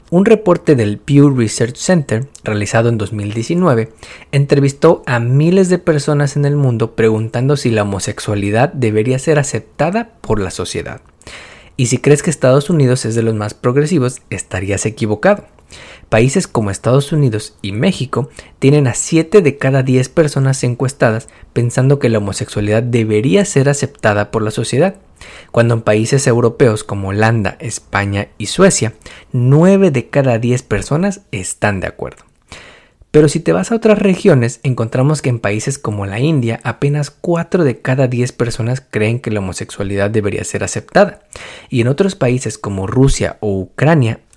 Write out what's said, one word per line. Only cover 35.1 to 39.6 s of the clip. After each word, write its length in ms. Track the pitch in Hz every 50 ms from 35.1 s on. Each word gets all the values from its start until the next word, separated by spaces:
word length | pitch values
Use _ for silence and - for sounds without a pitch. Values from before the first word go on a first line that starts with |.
| 156 139
que 80 | - 135
en 100 | 123 113
países 400 | - 101 104 110 - 139 135 -
como 260 | - 117 104 101 101
la 140 | 98 98 113
India, 400 | 135 160 160 139 117 113 117 - -
apenas 460 | 123 113 - - 143 143 151 143 -
cuatro 540 | - _ - 180 170 170 170 - - 180 160
de 160 | 131 113 -
cada 260 | - 135 127 143 135
diez 240 | 120 127 120 123 131
personas 500 | - - 120 113 - - 110 117 127 131 -
creen 320 | _ - 107 104 110 117 120
que 120 | - 120
la 80 | 107 104
homosexualidad 720 | 98 92 87 -